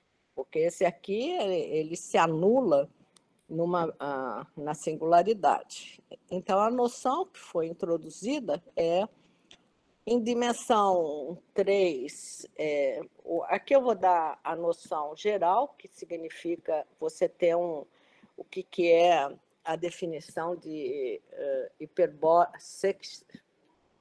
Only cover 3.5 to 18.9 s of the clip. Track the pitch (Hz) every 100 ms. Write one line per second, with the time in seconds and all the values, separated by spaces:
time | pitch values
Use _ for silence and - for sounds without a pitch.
3.5 | 160 170 180 165 - 139 135 131 110 -
4.5 | - 147 147 - 156 160 170 185 220 160
5.5 | 85 - - - - - - - 180 185
6.5 | 190 214 247 240 - 254 254 370 - -
7.5 | 175 165 165 175 165 160 - 208 294 208
8.5 | 151 - - 165 175 214 _ _ _ _
9.5 | - _ _ _ _ - 240 220 240 240
10.5 | 240 - 226 202 185 160 147 139 175 _
11.5 | - 190 202 185 139 139 - - - -
12.5 | - 156 147 139 120 - _ - 170 -
13.5 | 196 - 277 247 208 185 175 156 - 143
14.5 | 165 170 165 - 165 151 160 208 208 165
15.5 | 202 285 - - - 180 165 165 - 170
16.5 | 170 - 156 - - 160 - 170 - 175
17.5 | 170 175 156 - _ _ _ _ - -
18.5 | - - - 170